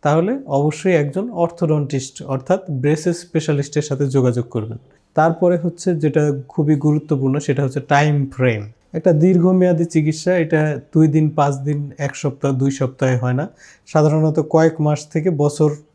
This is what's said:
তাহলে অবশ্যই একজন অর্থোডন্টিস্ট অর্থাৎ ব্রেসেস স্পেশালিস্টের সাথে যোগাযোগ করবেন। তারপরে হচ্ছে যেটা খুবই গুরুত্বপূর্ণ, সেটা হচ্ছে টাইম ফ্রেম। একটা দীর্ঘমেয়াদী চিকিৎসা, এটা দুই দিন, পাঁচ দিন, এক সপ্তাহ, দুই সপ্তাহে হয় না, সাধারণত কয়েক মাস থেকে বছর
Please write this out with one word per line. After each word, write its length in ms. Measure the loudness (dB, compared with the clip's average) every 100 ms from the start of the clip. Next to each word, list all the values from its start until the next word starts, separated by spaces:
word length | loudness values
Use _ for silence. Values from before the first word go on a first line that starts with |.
তাহলে 360 | 2 2 0 -4 -2
অবশ্যই 460 | 0 0 0 0
একজন 380 | 0 0 -4 -8
অর্থোডন্টিস্ট 920 | -2 -2 -2 0 0 0 -4 -8 -14
অর্থাৎ 480 | -8 -8 -2 -2 -2
ব্রেসেস 460 | -4 0 0 -2 -4
স্পেশালিস্টের 680 | -4 -4 -2 -2 -2 -4
সাথে 240 | -4 -2 0
যোগাযোগ 380 | 2 2 0
করবেন। 340 | -4 -6 -6 -12 _ _ _
তারপরে 420 | 2 2 2 0 2
হচ্ছে 380 | -2 -4 -4
যেটা 480 | 0 0 2 0 -2 -6
খুবই 260 | -4 0
গুরুত্বপূর্ণ, 640 | 2 2 0 0 -2 0 -2
সেটা 240 | -2 -2
হচ্ছে 180 | -2 -4
টাইম 460 | 0 2 2 0 -2
ফ্রেম। 420 | 0 0 0 -6 -18 _
একটা 200 | -2 2
দীর্ঘমেয়াদী 720 | 4 4 4 4 4 2 2
চিকিৎসা, 540 | 0 0 0 -2 0 0
এটা 420 | 0 0 0 -4 -2
দুই 140 | 2 4
দিন, 220 | 4 0
পাঁচ 240 | 0 0
দিন, 360 | 0 -4 -4 -6 -6
এক 180 | -8 -4
সপ্তাহ, 360 | -8 -4 -2
দুই 180 | 0 -2
সপ্তাহে 460 | 0 -4 -2 0 0
হয় 180 | 0
না, 140 | -2 -4 _ -20 -20 _
সাধারণত 540 | 2 2 2 0 0 0
কয়েক 300 | 2 2 2
মাস 260 | -2 -2 -4
থেকে 240 | -4 -2
বছর 400 | 0 0 2 0 0 -14